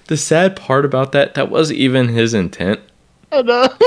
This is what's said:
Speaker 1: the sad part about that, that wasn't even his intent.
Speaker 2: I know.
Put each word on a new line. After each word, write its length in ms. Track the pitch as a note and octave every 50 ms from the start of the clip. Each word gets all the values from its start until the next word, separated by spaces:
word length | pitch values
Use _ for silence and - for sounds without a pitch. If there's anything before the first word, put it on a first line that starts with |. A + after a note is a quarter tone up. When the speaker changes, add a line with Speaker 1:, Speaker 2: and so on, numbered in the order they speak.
| _
Speaker 1:
the 100 | - D#3
sad 380 | D3+ - - D#3 E3 F#3 F#3+ F#3+
part 300 | - - - C3 C#3 C#3+
about 260 | C#3 C3 C3 C3+ C3 -
that, 200 | C#3+ - - -
that 140 | C#3 C3+ -
wasn't 300 | - D3+ D#3+ D3+ C3 -
even 300 | C3+ B2+ B2+ C3 B2 A#2
his 240 | A#2 A#2 A2+ A2+ A#2
intent. 460 | G#2 F2+ F2+ - - F2 F#2+ - - - _ _ _ _ _ _ _ _ -
Speaker 2:
I 100 | D#4 C#4
know. 260 | A#3+ A#3 A#3+ A#3+ C4 B3+ - - A4+